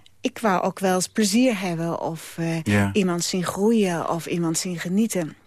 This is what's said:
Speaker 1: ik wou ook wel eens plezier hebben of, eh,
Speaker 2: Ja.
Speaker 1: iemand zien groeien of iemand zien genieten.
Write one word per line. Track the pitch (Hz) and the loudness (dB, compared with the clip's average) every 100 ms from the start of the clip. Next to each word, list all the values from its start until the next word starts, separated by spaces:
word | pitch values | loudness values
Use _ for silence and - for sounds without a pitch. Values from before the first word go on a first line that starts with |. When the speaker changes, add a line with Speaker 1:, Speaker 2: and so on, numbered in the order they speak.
| - - | -20 -6
Speaker 1:
ik | - - | -6 -2
wou | 220 185 | 0 2
ook | 190 - | 0 0
wel | 190 185 | 0 2
eens | 175 | 0
plezier | - 208 220 254 202 | 0 2 4 4 2
hebben | 190 165 170 - | -4 -2 -4 -4
of, | 143 165 - - | -4 -6 -10 -6
eh, | 165 165 | -2 -2
Speaker 2:
Ja. | 156 104 101 | 0 2 2
Speaker 1:
iemand | 147 185 175 | 2 0 0
zien | - 190 | -2 -2
groeien | 170 185 208 233 190 165 - | -2 0 2 4 2 0 -2
of | 165 - | -4 -2
iemand | 170 165 165 | -2 0 -2
zien | 190 170 | -4 -6
genieten. | 175 196 226 185 151 - | -2 0 2 0 -4 -10